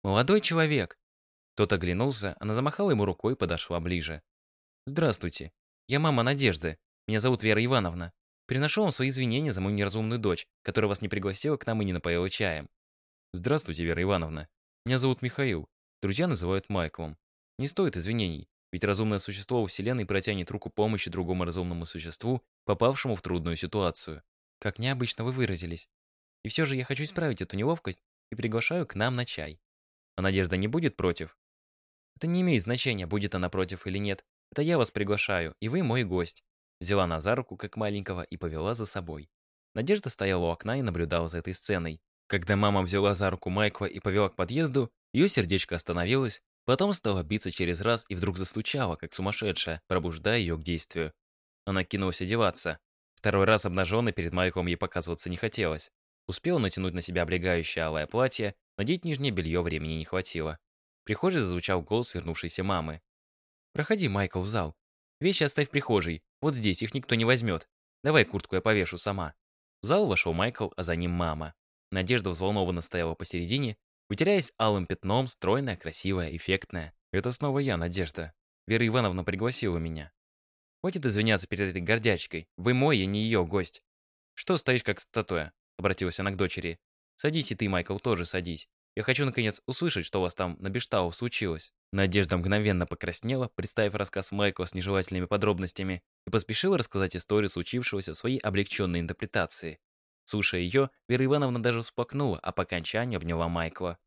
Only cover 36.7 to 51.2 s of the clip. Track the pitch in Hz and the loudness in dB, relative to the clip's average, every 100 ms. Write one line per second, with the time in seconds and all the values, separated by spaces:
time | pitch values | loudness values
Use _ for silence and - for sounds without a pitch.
36.7 | _ 90 101 87 80 90 127 123 95 104 | _ 0 2 4 2 0 0 -2 -10 -10
37.7 | 113 107 104 98 90 - 85 87 78 90 | -4 -2 -2 -4 -6 -8 -8 -6 -2 -2
38.7 | 120 107 101 82 78 76 _ _ _ _ | -2 -4 -6 -8 -12 -14 _ _ _ _
39.7 | 113 110 202 160 - 98 92 85 82 110 | -6 0 0 0 -2 0 2 2 -2 -4
40.7 | 131 120 85 82 85 82 85 92 90 - | -2 -2 0 0 0 0 -4 -6 -6 -2
41.7 | 95 82 78 _ _ _ 101 85 101 104 | -2 -2 -8 _ _ _ -2 2 4 4
42.7 | 101 90 98 101 95 98 92 - 95 104 | 4 2 2 2 4 0 0 -2 0 0
43.7 | - 101 95 101 95 98 - 90 131 160 | 0 -6 -2 0 2 2 0 -2 0 2
44.7 | 131 117 _ _ 120 202 139 87 95 - | 2 0 _ _ 4 4 4 2 2 0
45.7 | 87 - 85 87 131 123 - _ _ - | -4 -2 -2 2 2 0 -4 _ _ 0
46.7 | 131 196 190 113 95 78 104 92 - 87 | 2 2 2 0 0 0 -2 -2 -2 0
47.7 | 85 104 113 - 90 92 90 92 110 - | 2 2 0 -2 -2 -2 0 -4 -4 -2
48.7 | 143 107 80 82 - 95 104 107 85 - | 0 0 -2 -8 -4 -2 0 -2 -2 -4
49.7 | 82 _ 92 85 80 104 117 87 80 80 | -6 _ 0 0 -2 0 2 2 -2 -2
50.7 | 82 - 85 78 _ | -4 -2 -4 -4 _